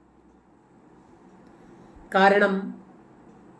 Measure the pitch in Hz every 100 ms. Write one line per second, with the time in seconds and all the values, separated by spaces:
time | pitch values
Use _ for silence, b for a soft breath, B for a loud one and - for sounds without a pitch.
0 | _ _ _ _ _ _ _ _ - -
1 | - - - - - - - - - -
2 | - 190 196 202 202 196 - - - -
3 | - - - - -